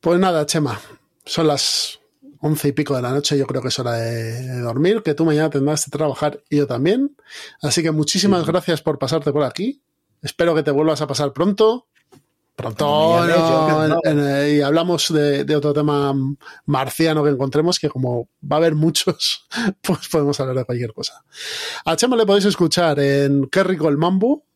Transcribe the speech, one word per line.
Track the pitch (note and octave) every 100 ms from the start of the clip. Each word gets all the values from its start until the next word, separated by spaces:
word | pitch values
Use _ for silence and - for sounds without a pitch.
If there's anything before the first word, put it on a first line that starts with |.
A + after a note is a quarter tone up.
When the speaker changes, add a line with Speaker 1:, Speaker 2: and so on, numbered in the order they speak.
Speaker 1:
Pues | F3 F3
nada, | F#3+ E3+ D3
Chema, | E3 C#3+ G#2+ - - _ _
son | - - D#3
las | C#3+ - - - - _ _ - -
once | D3+ D3+ D3
y |
pico | C#3 D3
de | C3
la | B2
noche, | C3+ C#3 C#3+
yo | C3+
creo | C3
que | B2+
es | B2
hora | A#2+
de, | A#2 A2+ A#2 A2+ A#2
de | B2+ B2
dormir, | A#2+ A#2 E3 A3
que | G#3+
tú | C#3+
mañana | D#3+ D3+ D#3
tendrás | C#3+ C#3 D3+
que | -
trabajar | D3 D#3 B2+ D3+ D3 _
y | D3
yo | C#3+
también. | B2 D3 A3+ C#4+ _ _ - - -
Así | D3 D3+
que | E3
muchísimas | D#3 D3 G3 G3+ F#3+
Speaker 2:
Sí. | E3
Speaker 1:
gracias | E3+ E3+ D#3+
por | - C#3+
pasarte | C3 D#3+ D3
por | C#3+
aquí. | C#3 - G#3 C#4+ _ _ _ _
Espero | C#3+ - E3+
que | D#3+
te | D3+
vuelvas | C#3 D#3 D3+
a | D3
pasar | C3+ C#3+
pronto. | C#3+ F3+ G3 A3 B3 _ _ _ - _ _ _
Pronto, | - A2+ A2 D3
Speaker 2:
Cuando | D3+ D#3+ E3+ E3+
me |
llames, | E3+ E3
yo | D#3+ D#3
Speaker 1:
no, | D#3
Speaker 2:
encantado. | D#3 E3
Speaker 1:
en, | E3 D3 C#3+ C#3 D3
en, | D3
y |
hablamos | C#3 D#3+ F3 E3+ -
de, | D#3 D3 C#3+
de | C#3+ D3+
otro | D3
tema | D3 D3 C#3+ C#3+ C#3 C3+ C#3+ - -
marciano | - C#3 C3 - E3 D#3
que | D3
encontremos, | C#3 C3+ C#3+ E3 F3
que | D3+
como | C3 B2+ A#2+ A#2 _ D3
va | D3
a |
haber | E3
muchos, | D#3 D#3+ - - - - - _
<laughs> | - A3+ F#3+
pues | - F#3 -
podemos | D#3+ C#3+ C#3
hablar | C3+ B2+
de |
cualquier | B2+ B2 A#2+
cosa. | - - - _ - - - - -
A | - D#3+
Chema | B3 A#3+
le |
podéis | G#3+ G3+ G3+
escuchar | - E3 - E3+ C#3+
en | C#3 C#3 C#3 C#3 C3+
Qué | -
rico | F#3 F#3 D#3+
el | D3
mambo | E3 F#3+ A3 D4+ _